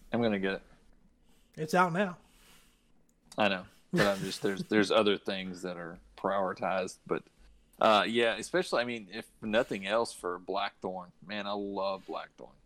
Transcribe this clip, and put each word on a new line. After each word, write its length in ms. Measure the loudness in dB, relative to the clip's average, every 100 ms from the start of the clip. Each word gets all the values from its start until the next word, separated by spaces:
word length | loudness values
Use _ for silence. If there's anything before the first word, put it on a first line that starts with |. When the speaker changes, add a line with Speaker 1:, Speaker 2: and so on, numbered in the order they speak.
| -4
Speaker 1:
I'm 80 | 2
gonna 180 | 2 2
get 140 | 0
it. 80 | -2 -6 -20 -20 -20 -20 _ _ _ _ -10
Speaker 2:
It's 180 | 0
out 200 | 4 4
now. 240 | 2 -2 -6 _ _ -20 -20 _ _ _ _ _ _ _ 2
Speaker 1:
I 100 | 2
know, 160 | 2 -6 -20 _
but 140 | 2 4
I'm 120 | 2
just, 220 | -2 -2
there's, 220 | -2 -2 2
there's 260 | 4 6
other 260 | 4 4 2
things 440 | -2 -4 -6 -8
that 140 | -8 -8
are 200 | -10 -14 -18 -6
prioritized, 800 | -2 0 -2 -2 -2 -2 -4 -8 -6
but, 160 | -6 -6 _ -20 -20 _ 2
uh, 220 | 4 6 4
yeah, 280 | 2 2 0
especially, 440 | -2 -4 0 -2
I 40 | -2
mean, 220 | -6 -10
if 140 | -12 -14 _
nothing 440 | 0 0 0 -2 0
else, 240 | 0 0
for 260 | -4 -6 -6
Blackthorn. 720 | -6 -4 -4 -6 -8 -8 -12 -16 -10
Man, 200 | -8 -6
I 40 |
love 500 | -6 -6 -4 -2 -4 -6
Blackthorn. 440 | -10 -10 -18 -20 -20